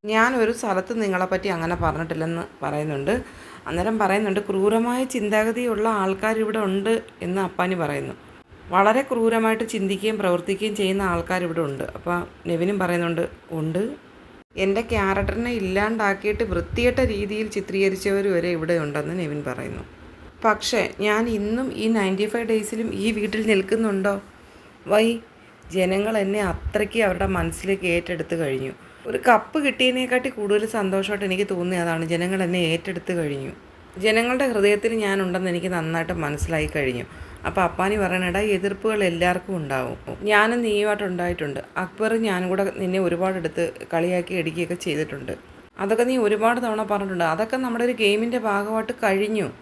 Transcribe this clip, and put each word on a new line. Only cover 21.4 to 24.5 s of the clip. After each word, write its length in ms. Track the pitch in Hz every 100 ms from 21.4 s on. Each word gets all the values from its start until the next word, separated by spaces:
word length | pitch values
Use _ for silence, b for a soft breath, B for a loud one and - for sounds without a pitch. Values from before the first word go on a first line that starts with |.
| 208 226 262
ഈ 160 | - 220
നയൻറ്റി 380 | 226 190 190 214
ഫൈവ് 220 | 233 233
ഡേയ്സിലും 460 | 220 208 220 226
ഈ 180 | 196 208
വീട്ടിൽ 340 | 214 208 214 220
നിൽക്കുന്നുണ്ടോ? 720 | 202 190 226 220 196 196 196 - B B